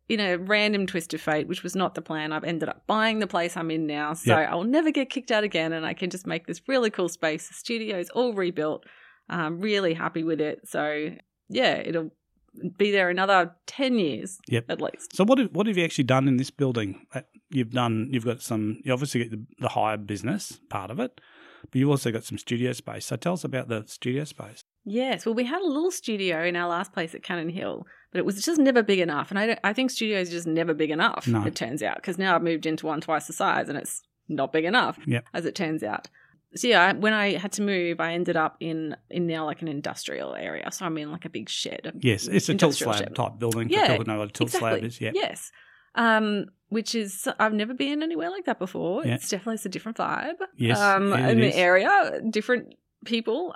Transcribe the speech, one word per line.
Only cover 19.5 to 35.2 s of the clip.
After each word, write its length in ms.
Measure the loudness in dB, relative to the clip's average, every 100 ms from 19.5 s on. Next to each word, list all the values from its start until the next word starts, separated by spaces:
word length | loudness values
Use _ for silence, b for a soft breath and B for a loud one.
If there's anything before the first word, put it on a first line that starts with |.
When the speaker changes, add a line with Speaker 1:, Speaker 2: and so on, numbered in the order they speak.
| -6
Speaker 2:
the 100 | -2
hire 280 | 0 0 0
business 600 | -4 -4 -2 -4 -6 -14 -10
part 200 | -8 -6
of 100 | -6
it, 220 | -6 -8 B B B B
but 140 | B 2
you've 140 | 4
also 200 | 4 0
got 120 | -4
some 160 | -6 -10
studio 340 | -4 -2 -2
space. 320 | -4 -8 -10 -8
So 100 | -4
tell 180 | -2
us 100 | -2
about 240 | -4 -6 -4
the 140 | -6 -6
studio 380 | -6 -4 -2
space. 400 | -4 -10 -16 -16 -20 _ -6
Speaker 1:
Yes, 400 | -2 -2 -2 -2
well, 100 | -2
we 80 |
had 180 | -2 -2
a 60 | -2
little 240 | 0 -2
studio 520 | -2 -4 -2 0 0
in 120 | 0 0
our 120 | 0
last 240 | -2 -2
place 200 | -4 -6
at 80 | -6
Cannon 280 | -6 -4 -4
Hill, 360 | -4 -6 -6 -10 b b
but 60 | -2
it 80 | -2
was 180 | -2
just 160 | 0 4
never 220 | 6 6
big 180 | 4 4
enough. 300 | 2 0 -2
And 80 | 0
I 80 | 0
don't, 140 | 0
I 80 | 0
think 180 | 0 0
studios 380 | 0 0 0 -2
are 20 |
just 160 | -4 0
never 260 | 2 2
big 160 | 2 0
enough, 380 | 2 2 2 0
Speaker 2:
No. 160 | 2 0
Speaker 1:
it 80 |
turns 300 | -2 -4 -4
out, 180 | -4 -4
'cause 160 | -4 -2
now 160 | 2 2
I've 60 |
moved 240 | 2 0 0
into 220 | -2 -2
one 120 | -4
twice 260 | 0 -2 -2
the 60 |
size 360 | -2 2 2 0
and 80 | -4
it's 240 | -8 -10 -14 _ -6
not 240 | -2 0
big 140 | 0 2
enough, 320 | 2 2 0 -2
Speaker 2:
Yep. 200 | -2